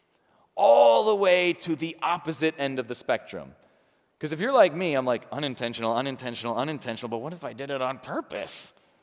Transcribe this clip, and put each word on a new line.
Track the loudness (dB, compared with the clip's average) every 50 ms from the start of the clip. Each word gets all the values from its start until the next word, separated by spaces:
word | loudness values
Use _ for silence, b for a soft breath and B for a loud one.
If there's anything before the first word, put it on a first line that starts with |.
| b b b b b b b b b b _
all | 4 6 6 8 8 8 8 8 6 4
the | 2 2
way | 4 4 4 6 6 4 2
to | 0 -2 -4 -6 -4
the | -4 -6 -8 -6 -4
opposite | -4 -2 -2 -2 -4 -6 -4 -2 -2 -2 0 -2
end | -4 -4 -2 -4
of | -6 -6
the | -8
spectrum. | -6 -4 -2 -2 -2 -4 -8 -14 -14 -14 -16 -18 _ b b b b b b b b b b b _
'Cause | -8 -8
if | -6 -4
you're | -2 2
like | 6 6 6 6 4
me, | 0 -2 -2 -2
I'm | 0 0
like, | 0 -2 -4 -6 -8
"Unintentional, | -8 -6 -6 -6 -6 -6 -8 -8 -6 -4 -4 -2 -2
unintentional, | -2 -4 -4 -6 -8 -10 -10 -10 -8 -6 -6 -4
unintentional, | -4 -4 -4 -6 -8 -8 -10 -10 -8 -8 -8
but | -8 -8
what | -8 -10
if | -12 -12 -12
I | -12
did | -10 -10 -8 -8
it | -6 -4
on | -4 -6 -6 -8
purpose?" | -10 -10 -8 -8 -8 -8 -10 -10 -10 -10 -12 -14 -14 -16 b b b b b b